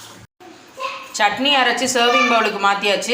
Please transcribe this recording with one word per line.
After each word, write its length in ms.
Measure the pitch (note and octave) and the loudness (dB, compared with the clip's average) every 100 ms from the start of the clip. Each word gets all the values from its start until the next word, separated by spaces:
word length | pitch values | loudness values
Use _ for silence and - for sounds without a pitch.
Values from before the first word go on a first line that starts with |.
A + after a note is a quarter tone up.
| - - - _ F4 - - C5 C5+ - - - | -20 -20 -20 _ -20 -20 -20 -12 -10 -10 -10 0
சட்னி 320 | G#3 - C#4 C#4 | 0 0 0 2
அரைச்சு 260 | A#3+ - D4+ | 2 0 -2
சர்விங் 360 | B3 A#3+ B3 B3 | 0 2 2 2
பவுலுக்கு 280 | A3+ G#3+ G3+ G3+ | 2 0 0 0
மாத்தியாச்சு. 460 | G3 G#3 F#3 G3 | 2 0 -2 0